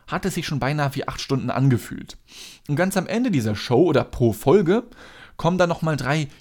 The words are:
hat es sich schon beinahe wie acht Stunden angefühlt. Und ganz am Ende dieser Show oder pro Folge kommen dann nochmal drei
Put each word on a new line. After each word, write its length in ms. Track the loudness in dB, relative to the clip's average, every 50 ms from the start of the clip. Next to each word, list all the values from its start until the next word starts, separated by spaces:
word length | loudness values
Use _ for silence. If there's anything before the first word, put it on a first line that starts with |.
| _
hat 180 | -8 -6 -4 -4
es 100 | -4 -4
sich 120 | -4 -4
schon 140 | -4 -4 -2
beinahe 340 | -2 -2 -2 0 -2 -2 -2
wie 140 | -4 -6 -6
acht 120 | -8 -8
Stunden 300 | -4 -2 -2 -2 -2 -2
angefühlt. 640 | 0 2 4 4 4 2 0 -6 -12 -12 -14 -14 -18 -20 _ _ -20 -20 -20 -20 -20 -14 _ -4
Und 80 | -2
ganz 200 | 0 0 0 0
am 120 | -2 -2 -2
Ende 240 | -2 -2 0 0 0
dieser 240 | 0 0 -2 -2
Show 260 | -4 -2 2 4 4 4
oder 220 | 6 4 2 0
pro 280 | 0 -2 0 0 2 0
Folge 520 | 2 2 4 4 4 4 4 2 0 0 -4 -12 -20 -20 -20 -20 -20 -20 -20 -10
kommen 220 | -4 -2 0 2 2
dann 100 | 2 0
nochmal 280 | 0 -2 -2 -2 -2
drei 320 | -2 -2 -2 -2 -2 -2 -4 -8 -16